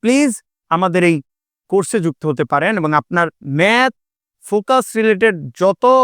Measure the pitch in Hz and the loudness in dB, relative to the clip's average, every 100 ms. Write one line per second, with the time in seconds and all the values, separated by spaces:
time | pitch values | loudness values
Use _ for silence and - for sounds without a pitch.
0 | 220 269 294 214 _ _ _ 165 185 175 | 2 2 0 -2 _ _ _ -2 0 2
1 | 175 160 - _ _ _ _ 190 185 220 | 2 0 -6 _ _ _ _ -2 -2 -4
2 | 165 143 156 147 135 143 170 214 156 151 | -4 -6 -6 -4 -2 0 0 -2 0 -2
3 | - 175 165 _ 147 139 190 233 262 - | -2 -2 -2 _ -8 0 2 2 0 -4
4 | _ _ _ _ - 202 202 262 - 220 | _ _ _ _ -6 -6 0 0 0 -2
5 | 220 202 226 180 139 - 185 185 247 262 | 0 2 0 -2 -10 -2 -2 2 2 2